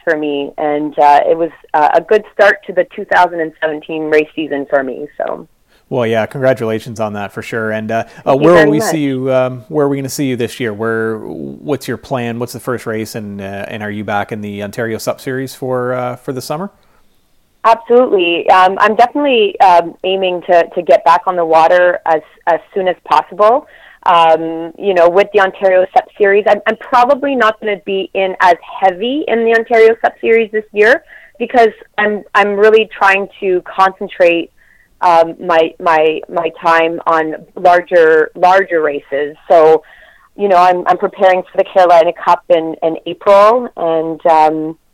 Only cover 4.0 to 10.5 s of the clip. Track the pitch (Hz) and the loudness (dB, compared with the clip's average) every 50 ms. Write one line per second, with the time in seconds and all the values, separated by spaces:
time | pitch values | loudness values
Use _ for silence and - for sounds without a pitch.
4 | 156 151 156 156 151 - - 165 156 135 143 139 139 - 147 139 135 127 120 - | -4 0 0 0 0 -2 -8 -10 -8 -6 -6 -8 -6 -2 -2 -4 -2 -4 -10 -10
5 | 147 147 _ - - - - - 165 _ _ _ _ _ _ _ _ - 135 127 | -14 -16 _ -10 -8 -8 -8 -12 -14 _ _ _ _ _ _ _ _ -8 -4 -4
6 | 117 110 156 - 107 - - 139 131 131 131 110 117 110 110 110 - 127 110 107 | -2 -2 -2 -2 -4 -4 -6 -2 0 0 0 0 -2 -4 -4 -6 -8 -10 -10 -8
7 | 110 107 104 104 101 98 - 113 104 - 127 113 110 110 107 110 110 107 110 113 | -8 -8 -6 -8 -10 -10 -12 -14 -12 -8 -8 -6 -6 -4 -6 -6 -6 -4 -4 -6
8 | 107 - - - - - 139 139 151 165 175 170 156 147 151 151 - 170 165 156 | -6 -6 -14 -8 -2 -2 0 2 4 4 6 6 4 4 2 0 -2 -2 -2 -2
9 | 143 139 131 127 131 135 131 131 127 127 127 123 113 - 160 151 143 139 143 139 | -2 -2 -4 -4 -2 0 0 0 0 -2 -4 -10 -12 -6 -2 -2 0 0 -2 -4
10 | 135 131 - - 147 131 127 117 120 107 | -6 -8 -6 -4 -4 -4 -2 -4 -4 -6